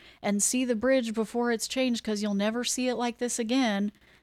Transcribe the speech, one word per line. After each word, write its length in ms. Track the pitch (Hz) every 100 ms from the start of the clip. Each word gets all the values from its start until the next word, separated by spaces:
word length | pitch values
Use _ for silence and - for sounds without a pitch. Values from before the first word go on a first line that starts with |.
| - -
and 200 | - 202
see 240 | - 247 254
the 100 | 226
bridge 380 | 247 269 226
before 380 | 220 214 240 240
it's 160 | 226 -
changed, 360 | 269 262 233
'cause 180 | - 208
you'll 120 | 208 202
never 280 | 208 233
see 240 | 240 - 254
it 80 | 226
like 220 | 240 226
this 220 | 240 -
again." 520 | 220 262 247 196 208 - - -